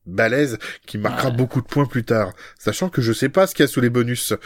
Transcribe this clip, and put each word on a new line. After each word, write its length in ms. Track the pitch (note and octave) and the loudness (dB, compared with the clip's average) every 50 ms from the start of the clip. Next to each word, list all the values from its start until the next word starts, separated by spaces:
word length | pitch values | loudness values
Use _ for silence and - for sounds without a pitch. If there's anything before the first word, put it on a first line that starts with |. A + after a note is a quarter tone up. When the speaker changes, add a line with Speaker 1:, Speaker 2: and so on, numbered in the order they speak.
| _ | _
Speaker 1:
balèze 540 | F2 F2 G2+ A2 A2+ A#2 C3+ D3 C#3 A2+ G#2 - - - - _ - | -6 0 0 2 2 2 2 0 0 -2 -4 -8 -10 -14 -16 _ -10
qui 100 | - G#2+ | -6 -4
marquera 300 | G#2 G#2+ B2 B2 B2+ C3+ | -4 -2 -2 -2 -2 0
Speaker 2:
Ouais. 80 | B2 | 2
Speaker 1:
beaucoup 240 | A#2 C3 A#2+ - C3+ | 2 0 0 0 -2
de 60 | A#2+ | -2
points 220 | - - C#3+ C#3+ B2 | 0 0 0 0 0
plus 180 | - B2+ A2+ | 0 -2 -2
tard, 260 | - A#2 A2+ G#2 F2+ - - - - - _ | 0 0 0 0 -2 -4 -10 -18 -20 -20 _
sachant 300 | - - G#2 - F#3 F#3 | -4 -4 -2 -2 -2 -4
que 140 | - - | -2 0
je 100 | B2 A2+ | 0 0
sais 160 | A2+ - - C3+ | 0 0 0 0
pas 200 | C#3+ F#3+ F#3+ F#3 | 2 2 2 2
ce 60 | - | 4
qu'il 100 | - D3+ | 2 2
y 40 | C3 | 2
a 0 | |
sous 140 | - - | 2 2
les 80 | B2+ A#2+ | 2 2
bonus. 420 | A#2+ B2 A#2+ A#2+ A#2+ A#2+ - - A2 - - | 2 2 0 0 -2 -4 -4 -4 -4 -4 -6